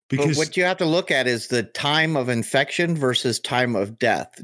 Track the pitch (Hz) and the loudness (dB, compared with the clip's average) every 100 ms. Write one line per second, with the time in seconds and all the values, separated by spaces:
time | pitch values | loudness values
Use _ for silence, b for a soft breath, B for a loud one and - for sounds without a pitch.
0 | _ 139 147 147 156 185 180 185 165 170 | _ -2 0 0 0 0 0 0 0 0
1 | 180 143 123 117 - 123 101 - 143 156 | 0 0 2 0 0 -2 -2 -4 0 2
2 | 160 151 123 117 - 135 143 - 170 165 | 2 0 0 0 0 0 0 0 0 2
3 | 131 120 127 113 - 123 123 104 101 113 | 0 0 0 -2 -2 0 0 0 -2 -2
4 | 117 82 - - | 0 0 -4 -14